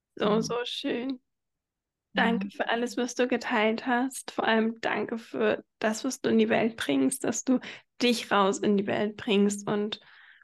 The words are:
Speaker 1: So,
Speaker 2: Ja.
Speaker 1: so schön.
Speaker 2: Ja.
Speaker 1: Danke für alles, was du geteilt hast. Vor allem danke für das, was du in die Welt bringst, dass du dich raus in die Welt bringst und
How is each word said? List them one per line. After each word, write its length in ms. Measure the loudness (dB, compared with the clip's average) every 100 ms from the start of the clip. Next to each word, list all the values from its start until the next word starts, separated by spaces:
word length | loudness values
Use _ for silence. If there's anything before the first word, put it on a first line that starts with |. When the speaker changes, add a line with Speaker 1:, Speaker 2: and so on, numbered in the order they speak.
| _
Speaker 1:
So, 100 | -4
Speaker 2:
Ja. 160 | 0 2
Speaker 1:
so 140 | 0 -4
schön. 560 | -6 -6 -4 -4 -4 -8 _ _ _ _ _ _ _ _ _
Speaker 2:
Ja. 80 | 0
Speaker 1:
Danke 240 | 2 2 -2
für 220 | -4 -2
alles, 260 | -2 -2 -2
was 180 | -2 0
du 120 | 0
geteilt 580 | 0 0 2 2 2 0
hast. 440 | 0 0 -4 -8
Vor 140 | -2 2
allem 320 | 2 2 -2
danke 380 | -4 -2 -4 -6
für 440 | -8 -2 0 0 -4 _
das, 260 | -2 -2
was 180 | -4 -4
du 80 | 2
in 80 | 4
die 100 | 4
Welt 300 | 4 2 -2
bringst, 440 | -2 2 2 0
dass 220 | -4 -2
du 160 | 0 0 -2 -14 -20 -2
dich 300 | 0 0 0
raus 300 | 2 2 2
in 180 | 2 2
die 80 | 2
Welt 320 | -2 -2 -4
bringst 500 | 0 2 2 0 -4
und 320 | -2 -4 -8 -14 -20 -20 -20